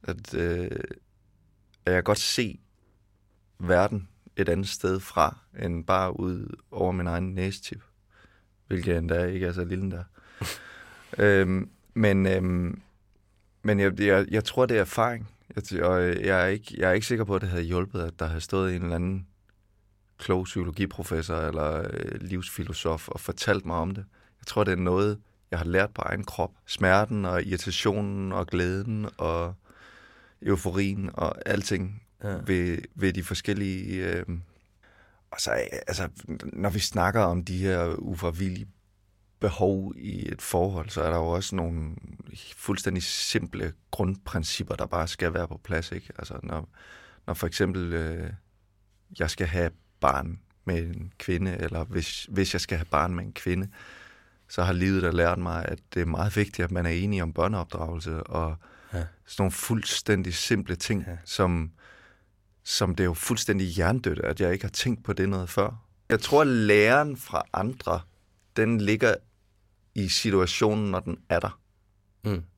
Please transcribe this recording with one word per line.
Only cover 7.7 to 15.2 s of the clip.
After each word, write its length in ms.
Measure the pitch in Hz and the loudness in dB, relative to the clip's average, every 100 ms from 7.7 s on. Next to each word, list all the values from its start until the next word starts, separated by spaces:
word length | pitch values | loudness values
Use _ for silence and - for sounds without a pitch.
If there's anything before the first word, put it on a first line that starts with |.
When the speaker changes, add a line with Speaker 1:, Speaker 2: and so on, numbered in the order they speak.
| 101 - _ _ _ - _ _ _ _ | -14 -16 _ _ _ -20 _ _ _ _
Speaker 1:
Hvilket 300 | 95 85 85 | -2 2 2
endda 260 | 82 85 | 2 0
ikke 220 | 90 92 90 | 0 0 -2
er 60 | |
så 120 | 90 | -2
lille 200 | 90 92 | -2 -2
endda. 180 | 95 87 90 - - - | -2 -4 -10 -16 -20 -12
<laughs> 60 | - - - - - - - - | -10 -10 -14 -20 -20 -20 -16 4
Øhm, 500 | 104 98 95 92 95 _ _ | 6 8 6 2 -2 _ _
men, 320 | - 107 98 95 | 2 4 6 4
øhm, 540 | 92 90 90 87 - - _ _ _ _ _ _ _ | 2 2 0 0 -4 -14 _ _ _ _ _ _ _
men 180 | 104 101 | 0 4
jeg, 200 | 98 95 | 4 4
jeg, 260 | 104 95 98 | 6 6 6
jeg 140 | 107 | 0
tror, 220 | 107 - 127 | 0 2 4
det 100 | 113 | 4
er 40 | |
erfaring. 480 | 95 - 113 117 | 2 2 0 0